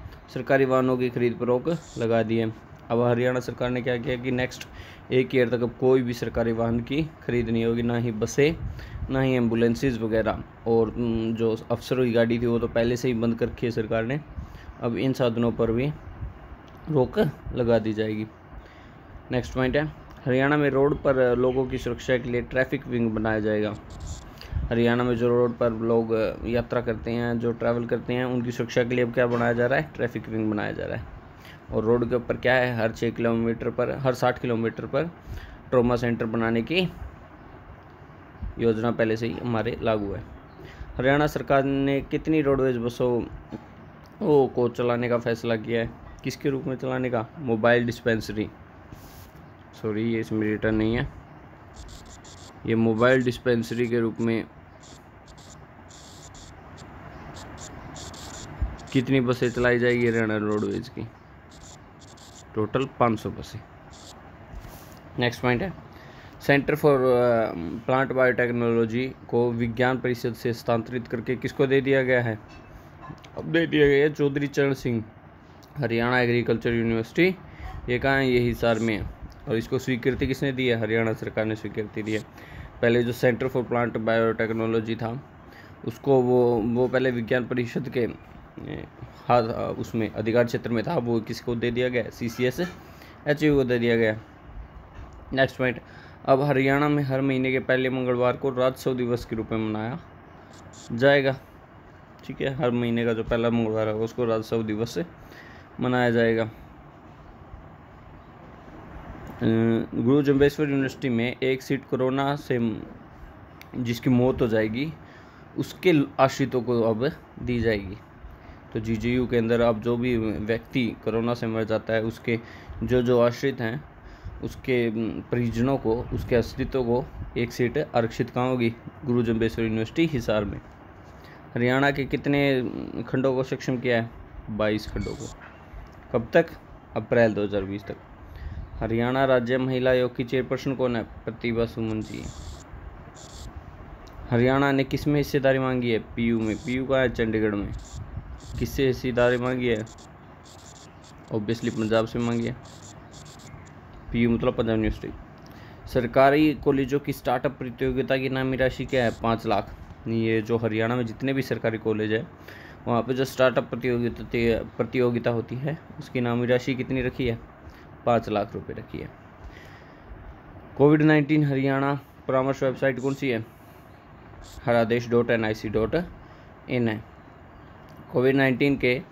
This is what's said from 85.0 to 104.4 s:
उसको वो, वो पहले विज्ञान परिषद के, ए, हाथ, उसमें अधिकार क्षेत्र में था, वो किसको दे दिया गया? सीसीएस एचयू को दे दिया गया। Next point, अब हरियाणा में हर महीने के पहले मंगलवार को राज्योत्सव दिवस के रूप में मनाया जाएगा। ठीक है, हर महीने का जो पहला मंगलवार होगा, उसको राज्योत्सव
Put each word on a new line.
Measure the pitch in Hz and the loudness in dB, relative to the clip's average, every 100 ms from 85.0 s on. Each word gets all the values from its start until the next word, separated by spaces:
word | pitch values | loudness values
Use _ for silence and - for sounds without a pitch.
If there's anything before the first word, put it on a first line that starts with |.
| 113 127 - - - - - - | -4 -8 -12 -20 -20 -20 -20 -12
उसको | - - 139 131 | -10 -6 4 4
वो, | 123 123 120 120 | 6 6 6 4
वो | 113 117 127 | 2 2 2
पहले | 127 131 | 2 2
विज्ञान | 120 110 131 117 | 0 0 0 0
परिषद | 123 117 - 123 | -2 -2 -4 -4
के, | 131 107 - - - - - | -2 -2 -4 -14 -20 -20 -16
ए, | 98 - - - - - - | -10 -10 -12 -16 -18 -14 2
हाथ, | 123 113 - 110 | 4 4 -2 -4
उसमें | - 117 113 104 | -4 -4 -2 -4
अधिकार | 110 110 117 | -2 0 4
क्षेत्र | 117 113 113 | 4 0 -2
में | 117 | -2
था, | 107 170 | 0 -2
वो | 120 117 | 0 -2
किसको | 107 117 - | -2 -8 -4
दे | 117 120 | -2 -2
दिया | 120 127 | 0 0
गया? | 123 107 | 0 -4
सीसीएस | - 117 117 127 131 175 - - - - - 147 | -6 -8 -2 -2 0 -6 -6 -20 -20 -20 -12 -2
एचयू | 147 151 | 2 4
को | 139 | 4
दे | 123 123 | 4 2
दिया | 117 117 | 4 4
गया। | 110 110 - - - - - - - - - - - | 4 0 -8 -20 -18 -16 -16 -18 -20 -18 -18 -18 -6
Next | 131 127 - | 0 0 2
point, | 127 117 - - - - | -2 -2 -10 -20 -20 -10
अब | - 135 | 2 4
हरियाणा | 147 135 135 139 147 | 4 2 4 4 4
में | 147 | 2
हर | 135 135 | 0 0
महीने | 139 131 131 | 0 0 0
के | 131 | 0
पहले | - 131 131 | 2 2 2
मंगलवार | 131 127 123 123 117 | 0 0 2 2 2
को | 139 | -2
राज्योत्सव | 123 127 127 - | 2 0 0 -2
दिवस | 127 120 120 | 0 0 -2
के | - 113 | -2 -6
रूप | 107 | -2
में | 110 110 | -2 -2
मनाया | 107 110 165 - - - - - - - - - | -2 -4 -6 -12 -20 -20 -20 -20 -20 -20 -20 -8
जाएगा। | 117 139 143 135 131 - - - - - - - - | 2 6 6 4 -2 -8 -20 -20 -20 -20 -20 -20 -20
ठीक | - - | -14 -4
है, | 147 | -4
हर | 131 123 | 0 0
महीने | 120 120 117 | 2 0 0
का | 117 | 0
जो | 113 | 0
पहला | 110 117 117 | 0 0 2
मंगलवार | 117 110 110 110 | 2 2 0 0
होगा, | 107 | 0
उसको | 113 120 | -2 -2
राज्योत्सव | 117 113 | 0 0